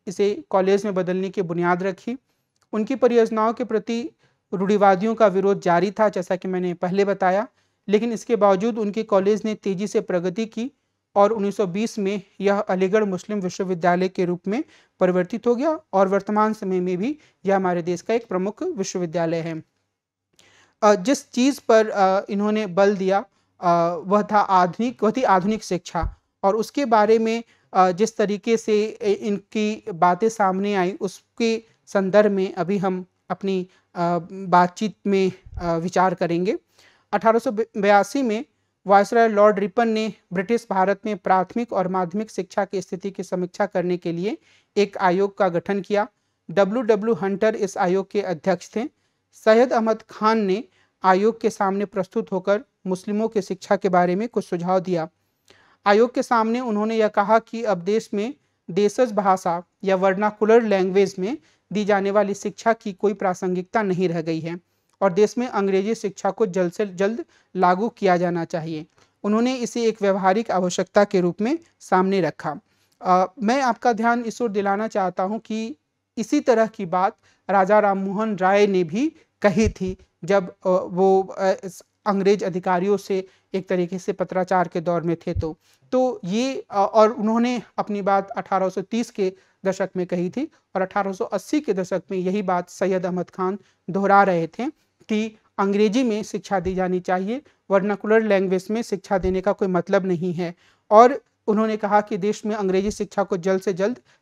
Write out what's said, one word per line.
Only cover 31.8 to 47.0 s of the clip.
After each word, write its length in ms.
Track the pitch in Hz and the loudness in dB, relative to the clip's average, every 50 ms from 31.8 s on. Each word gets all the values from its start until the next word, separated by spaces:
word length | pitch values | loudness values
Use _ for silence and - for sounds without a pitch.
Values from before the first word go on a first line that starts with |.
| _ | _
संदर्भ 460 | _ - 202 190 190 180 208 208 208 | _ -2 0 0 4 4 4 4 6
में 220 | 196 196 190 - - | 4 0 -2 -2 -2
अभी 240 | 185 170 165 202 196 | -6 -4 -2 -2 -2
हम 280 | 175 190 185 185 185 _ _ _ _ - | 0 -2 -2 -4 -8 _ _ _ _ -10
अपनी, 380 | 185 - - 196 190 185 180 180 _ _ _ _ - | -10 -6 -4 -2 -2 -2 -4 -6 _ _ _ _ -8
अ, 240 | 185 175 170 175 175 165 185 | -4 -2 -2 -2 -2 -4 -8
बातचीत 640 | 196 190 196 180 175 175 180 180 - - 220 208 - _ - 202 | -12 -12 -6 2 4 4 4 4 0 -4 -6 -6 -6 _ -2 0
में, 240 | 196 196 190 185 180 - _ - - - | 2 2 2 0 -2 -6 _ -14 -12 -8
अ, 140 | 180 170 170 | -4 -2 -2
विचार 380 | 165 165 180 - 185 180 185 180 | -2 -2 -2 0 2 2 2 2
करेंगे। 440 | - 185 165 170 170 180 196 302 349 _ _ _ _ _ _ _ _ _ - - | 0 -2 -2 0 -2 0 -2 -2 -4 _ _ _ _ _ _ _ _ _ -4 -4
अठारह 260 | 202 - 226 220 233 | 0 2 4 2 2
सौ 120 | - 269 | 2 -2
बयासी 680 | 214 208 226 - - 220 196 202 202 202 196 - - 277 | -4 -4 -6 -6 -4 -2 2 4 6 4 4 2 0 -2
में 240 | 269 233 208 226 294 _ _ _ _ _ _ _ - 185 | -2 0 -2 -4 -6 _ _ _ _ _ _ _ 0 4
वायसराय 400 | 202 196 202 - 240 233 233 226 | 4 4 4 4 4 4 4 4
लॉर्ड 320 | 214 202 208 214 208 196 | 4 6 6 6 6 4
रिपन 280 | 196 196 - 247 233 226 | -2 -2 0 0 0 0
ने 260 | 220 220 220 220 - _ _ - 175 | 0 -2 -2 -4 -6 _ _ -8 -4
ब्रिटिश 340 | 185 190 190 233 226 - - | -4 -2 0 -2 -2 -2 -2
भारत 320 | 190 190 190 190 202 190 - | 0 0 2 2 0 -2 -2
में 120 | 220 214 180 | -8 -6 -4
प्राथमिक 560 | - 196 190 190 180 180 - 226 240 - - | 0 2 2 2 2 0 -4 -6 -6 -4 -2
और 140 | 196 180 180 | -2 -2 -2
माध्यमिक 440 | 190 185 185 170 180 208 220 214 | -2 -2 -4 -2 -4 -6 -6 -6
शिक्षा 340 | - - 180 - - - 196 | -8 -10 -10 -6 -4 -4 -4
की 160 | - - 190 | -4 -4 -8
स्थिति 300 | 180 - 202 175 - 196 | -6 -6 -10 -10 -10 -10
की 120 | 190 - 185 | -10 -10 -10
समीक्षा 420 | - 190 180 180 175 _ - 208 | -6 -6 -6 -6 -6 _ -4 -4
करने 320 | 190 - 185 175 180 180 175 | -2 -2 -2 -2 -2 -2 -2
के 140 | - 175 | -4 -6
लिए 260 | 170 170 180 208 302 - _ _ _ _ _ _ - 208 | -6 -4 -4 -6 -6 -8 _ _ _ _ _ _ -2 -2
एक 200 | 202 202 - - | -2 0 -2 0
आयोग 400 | 196 185 175 190 196 196 196 - | 0 2 2 2 0 -2 0 0
का 120 | 208 185 | 0 0
गठन 320 | 170 170 - - 196 202 | 0 -2 -4 -2 -4 -4
किया। 260 | 185 - 208 202 214 - _ _ _ _ _ _ _ - | -4 -2 -2 -2 -2 -2 _ _ _ _ _ _ _ -6
डब्ल्यू 300 | 165 196 196 190 214 254 | 0 0 0 2 2 -2
डब्ल्यू 320 | 247 208 220 208 | 0 2 0 2